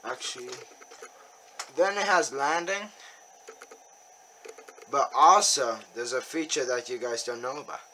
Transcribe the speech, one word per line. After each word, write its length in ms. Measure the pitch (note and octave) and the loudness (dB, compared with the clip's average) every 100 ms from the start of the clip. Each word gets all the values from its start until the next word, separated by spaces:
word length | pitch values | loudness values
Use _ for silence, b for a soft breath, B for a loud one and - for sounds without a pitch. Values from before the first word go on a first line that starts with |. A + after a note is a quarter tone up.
Actually, 460 | - B2+ - - - - - - - - - - - - - - - C3+ | -8 -8 -8 -10 -12 -12 -16 -20 -20 -20 -20 -20 -20 -20 -20 -16 -10 0
then 160 | F#3+ | 2
it 100 | G3+ | 2
has 300 | G3 F#3 D3+ | 2 2 2
landing. 560 | C3+ C#3 E3 E3+ G3 G#3+ - B B B - - - - - - - - - - - - - - - - | -2 0 0 -2 -6 -8 -16 B B B -20 -20 -20 -20 -20 -20 -20 -20 -20 -20 -20 -20 -18 -20 -20 -4
But 180 | C#3 - B2 | 0 0 8
also, 640 | D#3 G3 - - A#2+ A2+ - A#2 | 10 10 6 2 0 -2 -8 -8
there's 160 | A#2+ | -4
a 100 | B2+ | -4
feature 440 | - E3 D#3 D3+ B2+ | -4 -4 -2 -2 0
that 240 | B2 A#2 | -2 -4
you 80 | B2 | -6
guys 240 | A#2+ A#2 | -4 -4
don't 180 | - A#2+ | -4 -6
know 200 | B2 C#3+ | -6 -8
about. 180 | C3+ - - | -10 -14 -14